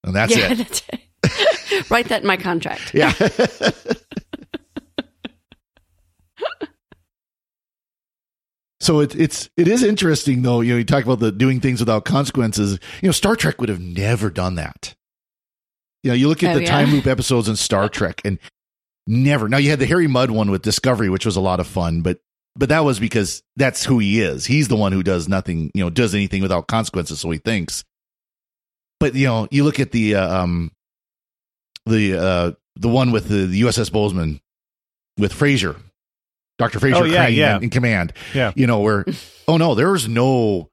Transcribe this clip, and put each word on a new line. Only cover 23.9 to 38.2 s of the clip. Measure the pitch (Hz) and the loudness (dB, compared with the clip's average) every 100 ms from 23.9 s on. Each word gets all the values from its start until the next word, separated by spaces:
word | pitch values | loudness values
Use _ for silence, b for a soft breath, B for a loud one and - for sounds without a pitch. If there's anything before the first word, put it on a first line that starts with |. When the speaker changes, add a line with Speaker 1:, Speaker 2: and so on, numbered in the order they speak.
| 127 | 2
Speaker 1:
he | 101 110 | 4 2
is. | 95 65 - | 0 -2 0
He's | 139 131 | 0 2
the | 107 | 2
one | 101 | 2
who | 95 | 0
does | 90 92 80 | 0 -2 0
nothing, | 95 92 82 78 | -2 -2 -4 -4
you | 101 | -4
know, | 90 | -2
does | 82 113 | 0 0
anything | 101 98 98 | 0 -2 -2
without | 95 90 - | 0 -2 -2
consequences, | 113 110 92 78 73 | -4 -2 -6 -6 -8
so | 82 | -6
he | 80 | -4
thinks. | 110 110 78 - - _ _ _ _ _ _ _ _ _ _ _ | -2 -4 -4 -10 -14 _ _ _ _ _ _ _ _ _ _ _
But, | 147 127 | -2 0
you | 135 | 0
know, | 113 107 | 0 0
you | 139 | 0
look | 147 147 | 0 0
at | 127 | -2
the, | 117 107 101 | 0 0 0
uh, | 92 92 | 0 0
um, | 90 87 80 _ _ _ _ _ _ _ _ _ _ - - | 0 -2 -4 _ _ _ _ _ _ _ _ _ _ -14 0
the, | 113 104 92 | 2 2 0
uh, | 92 90 87 - _ - | 0 0 -2 -4 _ -4
the | 117 | 0
one | 123 123 | 2 2
with | 110 95 | 0 0
the, | 104 92 | 0 0
the | 95 | 2
U | 120 | 0
S | 113 | 0
S | 107 | -2
Bozeman | 107 104 92 80 73 _ _ _ _ _ _ _ - | 0 0 -2 -4 -6 _ _ _ _ _ _ _ -4
with | 95 | -4
Fraser, | - 143 135 95 71 - _ _ _ _ _ _ - | 0 0 2 -2 -8 -18 _ _ _ _ _ _ -4
Doctor | 117 104 | -4 0
Fraser | 135 175 | 2 2
Speaker 3:
Oh, | 165 | 4
yeah, | 175 147 | 4 4
Speaker 1:
Crane | 117 | 4
Speaker 3:
yeah. | 147 98 | 2 2
Speaker 1:
in, | 113 | 0
in | |
command. | 135 120 104 82 - | 0 0 0 -2 -8